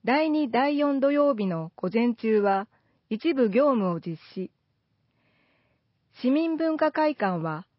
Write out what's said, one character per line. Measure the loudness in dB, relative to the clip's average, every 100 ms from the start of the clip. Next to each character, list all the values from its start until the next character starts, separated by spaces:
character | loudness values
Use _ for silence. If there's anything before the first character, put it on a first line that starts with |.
| 0
第 | 0 2
二、 | 0 0
第 | 0 0 0
四 | 0 2
土 | 2
曜 | 2 2
日 | 2 -2
の | -4 -8 -8
午 | -4
前 | 0 0
中 | -2 0 2
は | 2 0 -2 _ _ _ _
一 | -4 -2
部 | 2 2
業 | 4 2
務 | 2 0
を | -4
実 | -6 -12 -12 -12
施。 | -12 _ _ _ _ _ _ _ _ _ _ _ _ _ _ _ _ -6
市 | 0
民 | 0 0 -2
文 | -2 0
化 | -2
会 | 0 -2 0
館 | -2 -2
は | -4 -8 -12